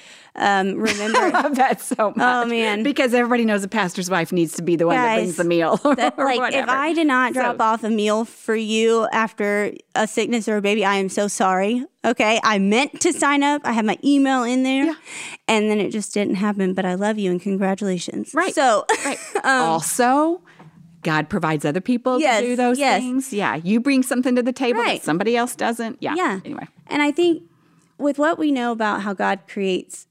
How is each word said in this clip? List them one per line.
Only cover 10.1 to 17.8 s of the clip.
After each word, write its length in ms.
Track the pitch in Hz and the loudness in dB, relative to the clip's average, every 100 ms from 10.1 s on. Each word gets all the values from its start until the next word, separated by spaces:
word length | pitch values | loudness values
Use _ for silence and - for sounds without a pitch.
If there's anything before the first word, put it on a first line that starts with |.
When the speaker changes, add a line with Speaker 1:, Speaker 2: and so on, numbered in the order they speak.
| - 220 233 208 | -2 -2 -2 -2
Speaker 1:
or 100 | 214 | 0
a 40 | |
baby, 240 | 202 220 196 | 0 2 2
I 100 | 196 | 0
am 120 | 190 | 0
so 180 | - 208 | -2 -2
sorry. 560 | - 190 185 202 247 269 _ 226 | 0 0 2 0 -2 -6 _ -2
Okay? 340 | 247 220 226 | 0 2 2
I 160 | 226 208 | 2 2
meant 420 | 196 226 294 - | 2 2 0 -2
to 100 | 359 | -2
sign 300 | 320 294 285 | 2 2 2
up. 220 | 285 294 - | 2 0 -2
I 60 | |
had 120 | 226 | 0
my 140 | 214 - | 0 0
email 400 | 277 277 269 262 | 2 2 4 2
in 180 | 233 254 | 0 0
there. 240 | 262 269 311 | 2 2 0
Speaker 2:
Yeah. 80 | 311 - - - - - | -2 -10 -14 -14 -8 0
Speaker 1:
And 240 | 220 214 | 2 2
then 80 | 208 | 2
it 100 | 190 | 0
just 240 | 214 - | -4 -4
didn't 220 | 202 202 185 | -2 0 0
happen, 400 | 208 202 190 185 | 0 0 0 0
but 100 | 185 | -2
I 80 | |
love 240 | 180 208 214 | -2 -2 0
you 140 | 185 | -2
and 100 | 180 | -2
congratulations. 880 | 202 196 190 196 | -2 -2 0 -2